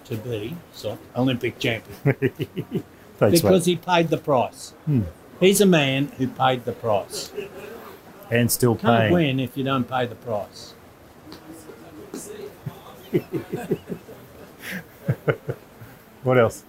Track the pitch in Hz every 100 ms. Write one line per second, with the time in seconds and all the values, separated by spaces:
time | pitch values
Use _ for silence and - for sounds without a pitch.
0 | - 113 123 110 113 170 - - - -
1 | - - 131 123 120 - 131 110 - -
2 | 143 131 131 - 143 180 - 214 - -
3 | - - 110 170 101 95 170 175 - 175
4 | 165 151 - 131 101 - - - - 135
5 | 90 - - - 185 202 196 165 139 135
6 | 143 - 131 - 131 131 117 - 117 101
7 | - - - - 196 - - - - -
8 | - - - 117 120 - 120 110 113 117
9 | 110 175 151 131 123 139 135 135 120 127
10 | 120 107 123 104 92 - - - - -
11 | - - - - - - - - - -
12 | - - - - - - - - - -
13 | - 170 - 156 - - 240 - - -
14 | - - - - - - - 185 - -
15 | - 120 - - - - - - - -
16 | - - 127 127 110 -